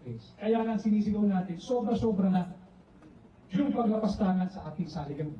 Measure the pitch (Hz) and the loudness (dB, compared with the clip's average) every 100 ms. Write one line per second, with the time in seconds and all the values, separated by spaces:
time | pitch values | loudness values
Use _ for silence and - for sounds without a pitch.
0 | 127 113 - - 208 226 226 214 220 214 | -12 -12 -14 -6 0 2 2 0 2 2
1 | 208 208 202 185 180 165 - 247 214 214 | 2 2 2 2 0 -6 -2 -2 0 0
2 | 226 196 196 185 170 - - - - - | 0 2 4 2 0 -6 -18 -20 -20 -20
3 | - - - - - 190 285 240 220 214 | -20 -20 -20 -20 -4 0 2 2 2 2
4 | 208 - 196 185 185 - 156 - 165 165 | 0 0 2 2 0 -4 -10 -6 -6 -6
5 | 143 143 151 - | -6 -6 -6 -8